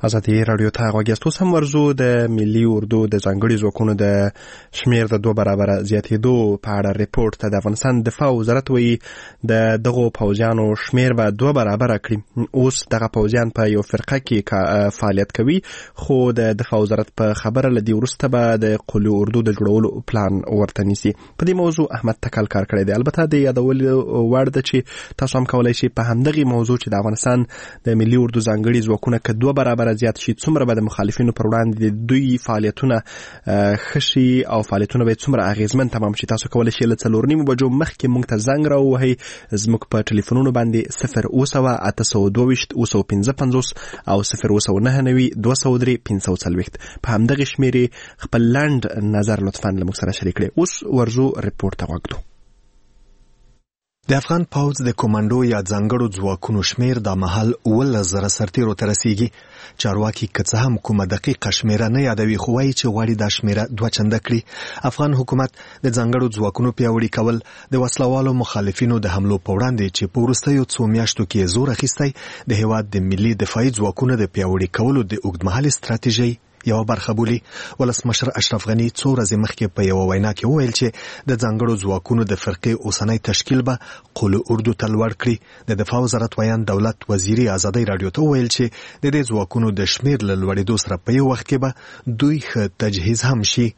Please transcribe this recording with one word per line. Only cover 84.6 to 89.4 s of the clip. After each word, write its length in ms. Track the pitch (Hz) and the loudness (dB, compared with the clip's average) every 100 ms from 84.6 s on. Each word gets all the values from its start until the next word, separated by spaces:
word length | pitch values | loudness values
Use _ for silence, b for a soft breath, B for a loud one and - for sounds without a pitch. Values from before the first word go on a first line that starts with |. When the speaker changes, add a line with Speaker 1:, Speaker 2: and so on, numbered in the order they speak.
| 110 110 | 0 -2
Speaker 2:
ته 40 | 110 | -2
لوړ 240 | 107 113 110 | 0 -2 -2
کړي. 120 | - 113 B B - | -2 -2 B B -6
د 100 | 104 | -4
دفاع 180 | 107 123 127 | 0 0 0
وزارت 340 | 113 113 - | 0 -2 -2
ویان 240 | 110 113 107 | 0 0 0
دولت 260 | 98 110 - - | 0 0 -2 -4
وزیري 400 | 101 95 113 117 95 | -2 0 2 2 0
ازادۍ 280 | 104 110 113 | -2 0 -2
راډیو 220 | 95 95 90 | -2 -4 0
ته 60 | |
وویل 280 | 156 139 120 - | 2 2 0 0
چې 100 | 120 B B B | -2 B B B
د 20 | 143 | -2
دې 80 | 147 127 | 0 0
ځواکونو 440 | 107 | -2